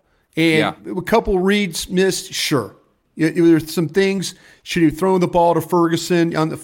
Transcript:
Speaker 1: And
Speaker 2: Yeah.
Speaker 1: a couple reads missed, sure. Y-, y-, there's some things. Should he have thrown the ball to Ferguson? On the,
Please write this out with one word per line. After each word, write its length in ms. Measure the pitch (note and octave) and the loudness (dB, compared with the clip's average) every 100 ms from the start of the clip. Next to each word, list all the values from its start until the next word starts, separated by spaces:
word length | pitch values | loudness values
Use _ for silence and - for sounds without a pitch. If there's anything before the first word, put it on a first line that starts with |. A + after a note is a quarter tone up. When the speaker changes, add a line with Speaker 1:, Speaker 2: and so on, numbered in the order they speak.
| _ _ _ - | _ _ _ -2
Speaker 1:
And 400 | E3 D#3 D3+ - - | 2 2 0 -4 -10
Speaker 2:
Yeah. 60 | F#3+ | -10
Speaker 1:
a 60 | |
couple 360 | F3 A#3 A3+ F#3 | 0 0 0 0
reads 500 | F#3+ G#3 G3 D#3 - | 2 0 -2 -6 -4
missed, 440 | F#3 F#3+ F3+ - | 0 0 -2 -8
sure. 420 | C#3+ - C#3+ G2 - _ _ _ - | -8 -2 -2 -4 -12 _ _ _ -4
Y-, 100 | D#3+ | -2
y-, 60 | D#3 | 2
there's 320 | E3+ D#3+ D3+ | 4 4 2
some 160 | F#3 D3+ | -4 -2
things. 460 | F#3+ G3 G3 E3 - - _ | 0 0 0 -6 -12 -20 _
Should 160 | - F3+ | -6 0
he 60 | D#3 | 0
have 100 | D#3 | 2
thrown 220 | F#3+ F#3+ | 0 2
the 80 | F3 | 2
ball 260 | F3 E3+ | 2 2
to 60 | E3 | 2
Ferguson? 760 | D#3+ F3 E3 E3 - F3 E3+ D#3 | 0 2 2 0 0 0 0 0
On 120 | D#3+ | -4
the, 120 | C#3+ | -4